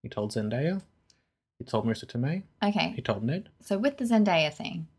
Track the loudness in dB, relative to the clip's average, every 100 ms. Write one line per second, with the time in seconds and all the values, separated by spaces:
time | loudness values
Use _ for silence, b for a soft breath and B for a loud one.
0 | -6 -4 -2 -2 -2 0 0 -2 -6 _
1 | _ _ _ _ _ _ -2 0 0 -2
2 | -4 -2 -2 -2 -6 _ 0 2 -2 -2
3 | -2 0 0 -2 -6 _ -4 0 0 0
4 | 2 4 6 4 2 -2 -8 -8 -10